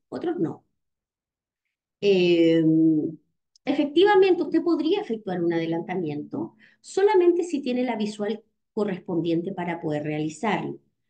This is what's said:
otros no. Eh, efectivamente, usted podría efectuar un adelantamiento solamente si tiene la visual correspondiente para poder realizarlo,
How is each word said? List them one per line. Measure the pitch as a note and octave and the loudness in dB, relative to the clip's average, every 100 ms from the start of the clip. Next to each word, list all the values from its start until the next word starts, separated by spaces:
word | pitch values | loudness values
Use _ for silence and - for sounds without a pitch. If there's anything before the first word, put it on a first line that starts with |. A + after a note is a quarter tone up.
| _ | _
otros | - F4 D4+ | -8 -6 -4
no. | D#3+ - _ _ _ _ _ _ _ _ _ _ _ _ _ _ | -4 -6 _ _ _ _ _ _ _ _ _ _ _ _ _ _
Eh, | G3+ F#3+ F3 E3+ E3 E3 D#3+ D#3+ D#3+ D#3 E3 D#3+ _ _ _ _ - | 2 4 4 6 6 6 4 4 4 2 -2 -6 _ _ _ _ -6
efectivamente, | C#4 C#4+ E4 G4+ G4+ F#4+ E4 | -2 0 4 4 6 4 2
usted | D4+ E4 | 0 -2
podría | E4+ D4+ D#4 G4+ | 0 0 0 -2
efectuar | G4+ A3 F#3+ F3+ | -2 -8 -6 -4
un | E3+ | -2
adelantamiento | E3+ E3 E3 E3 F#3 D#3 D3 D3 C#3 E4 _ _ _ | -2 -2 -4 -4 -6 -6 -6 -8 -8 -10 _ _ _
solamente | - - G4+ G4 F4 F4 | -8 0 2 4 4 2
si | E4+ C#4 | 0 -4
tiene | B3+ B3 | -4 -4
la | B3+ G#3+ | -2 -2
visual | G#3 - G#3 A3 _ _ _ | -6 -4 -6 -6 _ _ _
correspondiente | - G3+ F3+ - E3+ E3+ E3 F3 | -4 -4 -4 -6 -4 -2 -2 -4
para | F3+ F3 E3+ | -6 -6 -6
poder | D#3+ D3 | -4 -6
realizarlo, | D3+ D3+ D#3 - A3 C3 - - _ _ _ | -4 -4 -6 -4 -4 -4 -6 -10 _ _ _